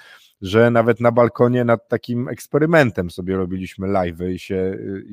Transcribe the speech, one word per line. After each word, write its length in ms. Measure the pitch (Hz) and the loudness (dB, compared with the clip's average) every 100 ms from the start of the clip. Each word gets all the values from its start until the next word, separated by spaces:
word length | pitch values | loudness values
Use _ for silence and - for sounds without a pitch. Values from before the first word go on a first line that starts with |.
| - - _ _ | -20 -20 _ _
że 300 | 95 107 120 | 0 4 4
nawet 300 | 117 113 113 | 4 2 2
na 120 | 120 | 2
balkonie 520 | 117 120 - 120 123 | 4 2 2 2 2
nad 240 | 120 117 _ | 2 0 _
takim 400 | 113 - 120 143 | -6 -4 -6 -6
eksperymentem 840 | 123 - 147 160 170 127 - 90 | -10 -6 -2 2 4 2 0 -6
sobie 260 | - 90 95 | -8 -4 -4
robiliśmy 520 | 90 92 92 - 95 | -2 -6 -10 -8 -2
live'y 420 | 98 90 82 90 | -2 -2 -4 -6
i 80 | 90 | -6
się, 400 | - 95 95 101 107 98 - | -6 -4 -4 -6 -10 -12 -14